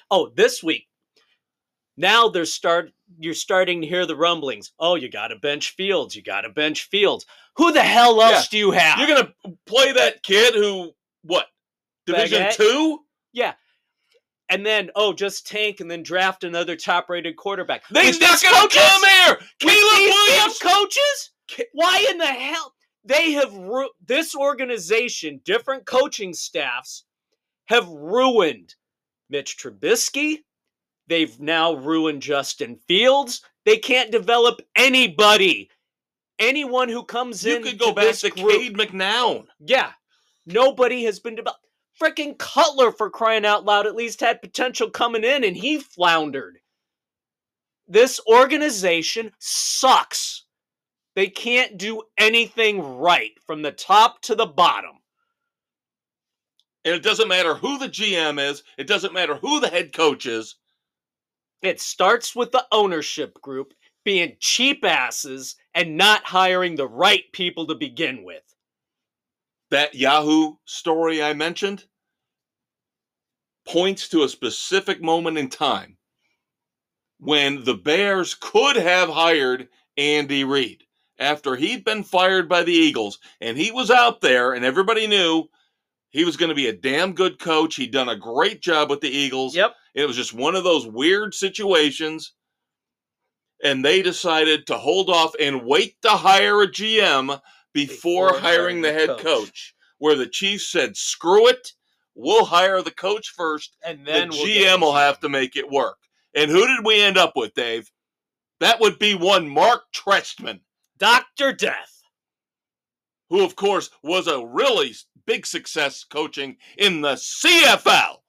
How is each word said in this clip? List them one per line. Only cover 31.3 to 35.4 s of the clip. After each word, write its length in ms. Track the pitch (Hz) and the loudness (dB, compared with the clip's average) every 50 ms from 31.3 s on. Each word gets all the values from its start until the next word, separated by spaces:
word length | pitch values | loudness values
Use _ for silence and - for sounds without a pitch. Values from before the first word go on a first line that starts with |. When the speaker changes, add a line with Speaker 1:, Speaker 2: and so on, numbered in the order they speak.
| 113 123 | -6 -10
Speaker 1:
now 320 | 147 151 165 165 160 170 | -6 -4 -2 0 0 0
ruined 480 | 160 135 131 151 160 160 160 160 151 139 | -2 -4 -4 -4 -2 -2 -2 -2 -4 -6
Justin 560 | 131 139 147 139 135 - - - 135 117 120 - _ | -6 -6 -4 -4 -4 -6 -8 -10 -10 -12 -14 -14 _
Fields. 540 | - 175 196 233 262 269 277 277 240 - - _ _ _ _ - | -2 0 2 4 4 4 2 0 -4 -8 -14 _ _ _ _ 2
They 140 | 208 220 220 | 2 2 2
can't 320 | - - 247 254 247 220 | 2 -2 0 0 0 0
develop 480 | 214 220 185 190 233 233 233 240 233 - - _ - | -4 -4 -2 0 0 2 2 2 0 -2 -10 _ 0
anybody. 920 | 220 247 269 262 262 247 202 151 139 156 208 214 202 | 2 2 4 4 2 2 0 2 2 4 4 6 4